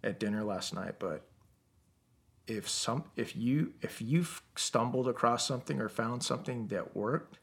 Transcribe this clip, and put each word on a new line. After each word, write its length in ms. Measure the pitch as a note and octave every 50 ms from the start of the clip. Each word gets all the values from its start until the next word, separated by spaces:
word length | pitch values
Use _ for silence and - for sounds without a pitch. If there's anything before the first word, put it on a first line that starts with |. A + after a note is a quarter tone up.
| -
at 180 | A#2+ F#2+ -
dinner 240 | A2 G#2 G#2 G#2+ G#2+
last 280 | G#2 G2 F2+ - - -
night, 220 | E2+ F#2 - - -
but 260 | - F2+ D#2 - - - - _ - - _ _ _ _ _ _ _ _ _ _ _ _ _ _ _ _ _ _ _
if 220 | - A2+ G#2+ - -
some, 360 | - - - - A#2 C#3+ D#3+ - -
if 200 | - A#2 - -
you, 380 | - A2+ A#2+ C3 D3+ C#3 - - - -
if 180 | - - -
you've 420 | A2+ A2+ C#3+ E3+ F3 E3 - - - _ _
stumbled 500 | - - - - A#2+ A2+ B2 A#2+ B2+ B2+ B2+
across 380 | A#2+ - - A#2 A#2+ A#2+ -
something 340 | - C#3 B2 - - C#3+ C3
or 80 | A#2 G#2+
found 340 | - - A2+ A2+ A#2+ B2 A#2
something 460 | - B2+ B2+ - - B2+ A#2+ A2+ G2
that 280 | G#2 F#2 E2+ - -
worked 420 | G2 G2+ A2 C3+ D#3+ - - - -